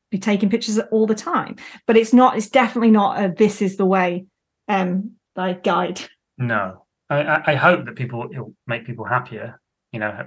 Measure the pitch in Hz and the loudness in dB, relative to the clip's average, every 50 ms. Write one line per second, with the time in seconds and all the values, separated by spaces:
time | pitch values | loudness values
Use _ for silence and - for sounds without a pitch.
0 | _ _ - 185 - 220 208 196 220 196 208 233 233 - 208 220 220 - 226 220 | _ _ -8 -4 -2 0 0 2 2 0 0 -2 -2 -2 -2 -2 -2 0 0 0
1 | 220 214 220 214 - 339 349 233 - - - - - - - - _ - 226 226 | 2 2 0 -4 -2 -4 -4 -4 -4 -6 -10 -16 -18 -20 -20 -8 _ 4 4 4
2 | 226 226 247 247 254 254 - 220 214 - - 262 240 226 - 240 226 226 214 214 | 6 6 6 6 6 6 4 0 -6 0 2 2 2 2 0 2 4 6 6 6
3 | 202 - - - 208 190 170 - 214 208 202 - 208 185 190 196 196 185 190 190 | 4 2 0 -2 -2 -2 2 2 2 2 2 0 -2 -4 0 0 2 2 4 2
4 | 180 180 175 180 185 - _ _ _ _ _ _ _ - 214 190 185 180 180 190 | 2 0 -2 -4 -8 -12 _ _ _ _ _ _ _ -2 -2 0 0 0 -2 -4
5 | 202 233 - _ _ _ _ 185 185 185 180 180 - 202 175 175 180 175 185 - | -4 -6 -12 _ _ _ _ -6 -4 -4 -6 -2 -2 0 0 0 -2 -4 -6 -10
6 | - - _ _ _ _ _ - 123 120 113 104 98 92 92 - _ _ _ _ | -12 -16 _ _ _ _ _ -8 -4 -2 -2 -2 -4 -4 -8 -14 _ _ _ _
7 | _ _ 147 143 147 156 151 160 - - 147 131 127 175 180 160 131 123 113 - | _ _ -4 -2 0 0 0 0 0 0 0 4 4 4 4 4 -2 -8 -10 -10
8 | 131 123 139 - 117 123 - 135 110 101 - _ _ - 117 117 117 - 113 101 | -10 -8 -8 -10 -10 -10 -12 -12 -14 -14 -18 _ _ -10 -10 -8 -8 -12 -12 -12
9 | 107 101 123 127 127 - 117 104 110 117 123 - _ _ _ _ _ _ - 110 | -6 -4 -2 -4 -4 -6 -12 -14 -14 -14 -16 -20 _ _ _ _ _ _ -10 -8
10 | 107 107 104 - - | -6 -6 -8 -10 -14